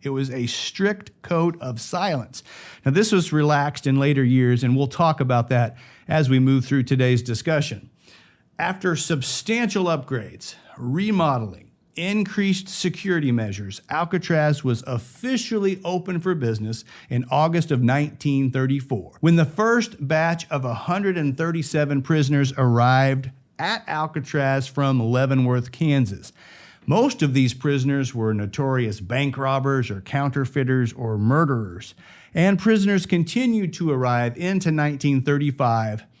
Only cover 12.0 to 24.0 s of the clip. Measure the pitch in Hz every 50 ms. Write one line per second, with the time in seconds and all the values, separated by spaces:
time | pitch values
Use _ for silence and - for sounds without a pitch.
12 | 170 190 208 214 202 196 - 208 196 196 185 190 - - - - - 180 - -
13 | - 190 180 165 147 131 120 117 110 104 95 101 101 95 95 - - - 147 160
14 | 170 165 185 175 165 - 170 156 151 151 147 147 - 131 117 117 - 135 127 113
15 | - - - - - 254 262 233 - - 226 214 196 196 185 190 190 175 180 180
16 | 180 196 180 170 170 185 180 156 123 113 110 104 110 110 113 - - - - -
17 | - - 123 123 120 123 135 143 156 165 165 170 165 165 143 123 127 120 131 147
18 | 147 147 - - - 147 139 135 139 131 127 131 131 131 139 139 131 - 127 101
19 | - - - - - 165 170 165 160 - - - 214 226 240 240 226 - - -
20 | 143 135 160 156 165 165 170 165 - - 160 139 127 123 113 104 - - 175 202
21 | 202 196 185 175 151 139 127 139 165 170 170 165 143 - - 151 147 143 143 139
22 | 135 - 160 156 139 135 147 143 139 131 139 - 131 123 117 120 120 123 131 131
23 | 135 135 135 135 135 131 - - _ _ _ - 156 190 226 220 - - 151 151